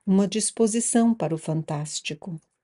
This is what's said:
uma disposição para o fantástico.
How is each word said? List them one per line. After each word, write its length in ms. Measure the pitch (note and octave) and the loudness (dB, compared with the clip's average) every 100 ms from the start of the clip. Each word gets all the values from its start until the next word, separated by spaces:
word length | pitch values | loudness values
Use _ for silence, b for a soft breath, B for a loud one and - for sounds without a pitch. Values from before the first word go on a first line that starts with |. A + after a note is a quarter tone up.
| - | 2
uma 220 | F#3+ G3 | 2 4
disposição 840 | G#3+ G#3 - A3+ A#3 - A#3 A#3 | 0 -2 0 0 2 0 4 4
para 220 | A3+ D#3 | 2 -2
o 40 | D#3+ | -4
fantástico. 1040 | - D#3+ D#3+ D3+ D3+ - - D3+ - D#3+ _ _ | -4 -4 -4 -6 -6 -8 -8 -10 -10 -12 _ _